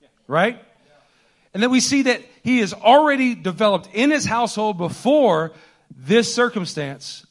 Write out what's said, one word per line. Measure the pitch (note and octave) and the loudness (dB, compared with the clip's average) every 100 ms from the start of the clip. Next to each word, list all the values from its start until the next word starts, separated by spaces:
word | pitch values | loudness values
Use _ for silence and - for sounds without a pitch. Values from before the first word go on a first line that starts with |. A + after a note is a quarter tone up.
| _ _ - | _ _ -4
right? | D3+ G#3+ - - _ _ _ _ _ _ _ _ | -2 0 -4 -16 _ _ _ _ _ _ _ _
And | F#3+ | -4
then | B3 | 0
we | B3+ | 2
see | - C#4 | 2 0
that | B3+ A#3 - _ | 0 -2 -8 _
he | A#3 B3+ | -2 0
is | G3 | 0
already | - G#3+ C#4 D4+ C#4 B3+ | 0 6 6 6 2 -2
developed | G3 F3 F3+ G#3+ F#3+ - | -2 -6 0 0 0 -4
in | G#3 C#4+ | -2 0
his | D4+ | 0
household | - A3+ A#3 G#3 G#3+ F3+ | -2 -2 -2 -4 -4 -4
before | F3 - A#3 D4+ A#3+ D#3+ D#3+ - _ _ _ | -6 -4 0 2 4 2 -2 -10 _ _ _
this | C3 C3 A3 A3+ | -10 0 0 2
circumstance, | - A#3+ A3 E3+ - C#3+ C#3 - - - | 0 -2 -2 -8 -8 -10 -12 -16 -18 -10